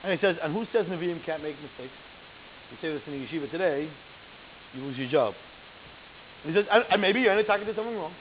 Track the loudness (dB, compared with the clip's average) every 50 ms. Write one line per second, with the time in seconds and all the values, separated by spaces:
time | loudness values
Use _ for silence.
0 | -2 -2 -2 2 2 2 2 2 -2 -2 -2 -2 -4 0 0 0 2 2 -2 -4
1 | -2 -4 -4 -4 -4 -6 -6 -4 -4 -8 -8 -8 -12 -16 -14 -14 -14 -14 -14 -16
2 | -20 -20 -20 -20 -20 -20 -20 -20 -20 -20 -20 -20 -20 -18 -16 -8 -6 -6 -6 -6
3 | -6 -8 -8 -8 -8 -6 -6 -6 -6 -4 -4 0 0 2 2 0 -2 -6 -8 -14
4 | -18 -20 -20 -20 -20 -20 -20 -20 -20 -20 -20 -20 -20 -14 -12 -8 -8 -6 -6 -4
5 | -4 2 4 4 4 4 0 -6 -14 -20 -20 -20 -20 -20 -20 -20 -20 -20 -20 -20
6 | -20 -20 -20 -20 -20 -20 -20 -14 -8 0 2 2 2 6 6 4 6 6 2 4
7 | 4 4 4 4 6 4 6 4 4 4 2 0 0 -4 -4 -4 -4 -4 -6 -6
8 | -6 -8 -10 -12